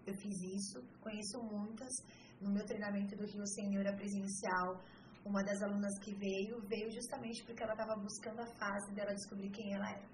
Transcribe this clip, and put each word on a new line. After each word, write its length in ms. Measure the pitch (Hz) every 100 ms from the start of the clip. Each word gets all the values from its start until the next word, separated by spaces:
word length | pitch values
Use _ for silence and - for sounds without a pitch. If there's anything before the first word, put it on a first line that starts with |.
Eu 80 | -
fiz 200 | 196 208 180
isso, 420 | 185 196 202 247 247 -
conheço 400 | 220 214 202 247
muitas. 500 | 226 208 208 226 262 - - - - -
No 100 | 202
meu 160 | 202 214
treinamento 500 | 214 208 202 202 196
do 80 |
Rio 220 | 208 208 202
Sem 240 | 208 202
Neura 240 | 196 196
presencial, 880 | 202 202 202 196 - 185 185 185 185 - - - -
uma 200 | 202 196
das 180 | 196 196
alunas 340 | 202 202 202 196
que 120 | -
veio, 480 | 196 196 190 208 233 196
veio 240 | 220 226
justamente 540 | 226 247 262 233 220
porque 180 | - 233
ela 140 | 220 220
tava 180 | 220
buscando 460 | 214 202 - 233 220
a 60 | 233
fase 460 | - 202 202 202
dela 220 | 202 208
descobrir 340 | 202 - 196 196
quem 220 | 233 208
ela 160 | 196 208
era. 200 | 196 -